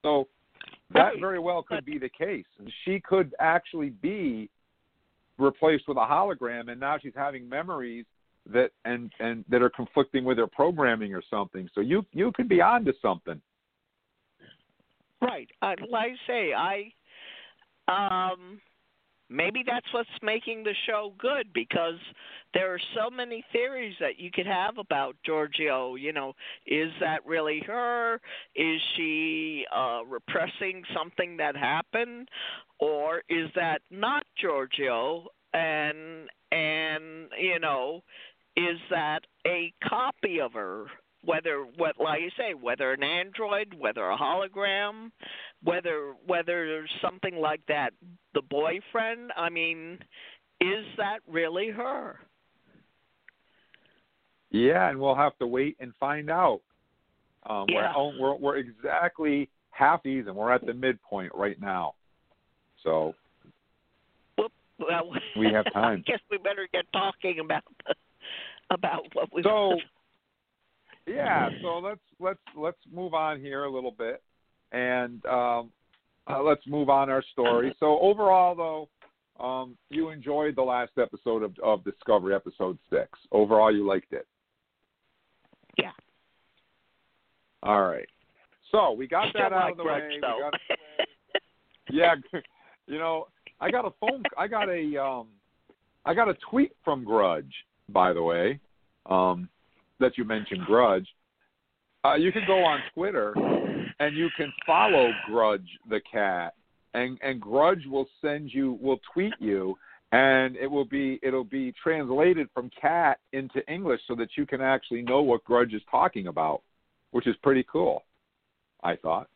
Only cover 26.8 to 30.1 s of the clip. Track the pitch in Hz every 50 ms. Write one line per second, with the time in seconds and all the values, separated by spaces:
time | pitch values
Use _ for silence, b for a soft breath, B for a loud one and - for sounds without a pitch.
26.8 | 160 160 160 156 175 160 160 151 - - 165 165 156 151 156 156 - - 214 240
27.8 | 240 240 240 240 233 233 226 233 B B B B B B _ - 160 160 160 156
28.8 | - - - - 165 156 156 156 160 160 160 160 156 156 156 143 - - - 113
29.8 | 131 123 117 117 117 127